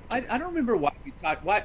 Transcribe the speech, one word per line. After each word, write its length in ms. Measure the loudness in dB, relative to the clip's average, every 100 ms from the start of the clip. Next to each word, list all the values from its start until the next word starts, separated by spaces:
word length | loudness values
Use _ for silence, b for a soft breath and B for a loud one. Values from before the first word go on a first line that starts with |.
| -4
I, 80 | -4 0
I 100 | -2
don't 100 | 0
remember 280 | 0 2 4
why 160 | 2 -2
we 80 | -8
talked, 320 | -4 -2 -2
why, 140 | 2
I 20 | 2